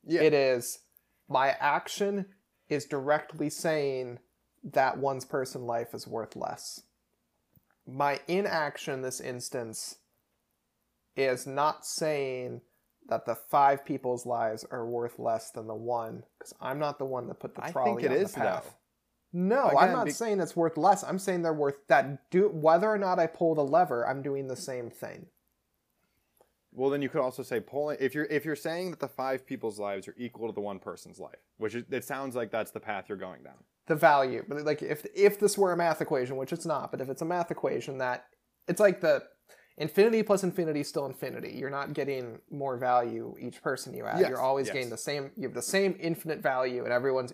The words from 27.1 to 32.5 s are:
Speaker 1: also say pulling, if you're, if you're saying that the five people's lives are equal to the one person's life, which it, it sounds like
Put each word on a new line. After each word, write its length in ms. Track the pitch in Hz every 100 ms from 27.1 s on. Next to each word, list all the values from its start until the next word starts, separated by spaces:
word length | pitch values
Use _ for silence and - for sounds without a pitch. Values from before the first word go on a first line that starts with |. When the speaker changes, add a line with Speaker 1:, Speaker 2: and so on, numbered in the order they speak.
| 160
Speaker 1:
also 200 | 131 131
say 180 | 120 120
pulling, 360 | - 139 147 147
if 160 | 135
you're, 120 | 147 -
if 180 | 147
you're 100 | 147
saying 360 | 147 165 170 185
that 100 | 156
the 80 | 135
five 380 | - 131 131 131
people's 340 | 131 113 101
lives 260 | 101 98 92
are 80 | -
equal 320 | 123 107 113
to 60 |
the 60 | 104
one 180 | 101 98
person's 400 | 101 82 87 87
life, 220 | 80 - _ _
which 180 | 110
it, 180 | 120 120
it 120 | 127
sounds 320 | - 135 139 120
like 140 | 110